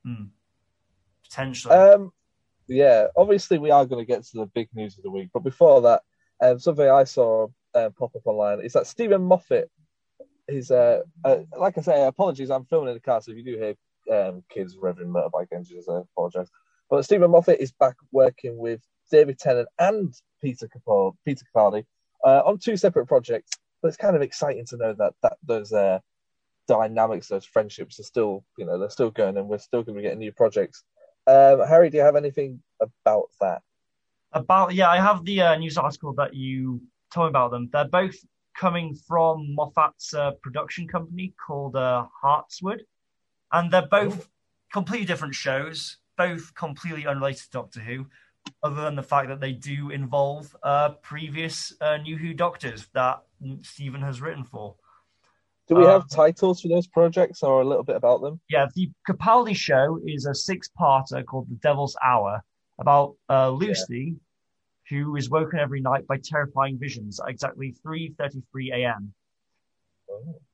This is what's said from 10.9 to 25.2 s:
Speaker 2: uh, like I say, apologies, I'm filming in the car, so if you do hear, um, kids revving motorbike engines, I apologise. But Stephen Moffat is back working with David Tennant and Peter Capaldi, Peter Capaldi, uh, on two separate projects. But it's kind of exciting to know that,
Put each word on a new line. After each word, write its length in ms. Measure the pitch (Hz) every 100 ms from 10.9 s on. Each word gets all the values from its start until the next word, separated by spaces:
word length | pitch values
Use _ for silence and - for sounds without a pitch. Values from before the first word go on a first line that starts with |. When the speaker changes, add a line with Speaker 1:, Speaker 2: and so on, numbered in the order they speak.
| 117 - _
Speaker 2:
uh, 140 | - 127 - 131
like 200 | 190 180
I 40 |
say, 240 | 160 151 131
apologies, 440 | 131 190 135 131
I'm 160 | 135 127
filming 240 | 165 135
in 60 | 117
the 40 |
car, 220 | - 117
so 100 | 107
if 60 | 110
you 60 |
do 140 | 127 113
hear, 180 | 107 104 _ _ -
um, 320 | 110 95 90 _
kids 260 | - 92 92
revving 300 | 95 90 87
motorbike 460 | 87 85 85 90
engines, 340 | 90 87 87 87
I 120 | 87
apologise. 500 | 90 - 87 90 90 _ _ _ _
But 160 | 143 139
Stephen 240 | 180 175
Moffat 300 | 170 170 160
is 120 | 131
back 220 | _ 135 - _
working 460 | 131 131 123 123 117
with 240 | 117 113 _ _ _
David 260 | 156 147 131
Tennant 320 | - 123 120 -
and 340 | 175 214 180 123 _ _
Peter 260 | 139 123 113
Capaldi, 480 | 123 - 104 95 - -
Peter 200 | 135 -
Capaldi, 320 | 117 104 104 - _ _ _
uh, 180 | 131 135 160
on 120 | 208
two 200 | - 208
separate 280 | 196 170 123
projects. 460 | 135 123 113 _ - _ _
But 80 | 165
it's 80 | -
kind 180 | 202 170
of 80 |
exciting 420 | 139 - 147 117 123
to 100 | 120
know 160 | 113
that, 200 | 104 104 -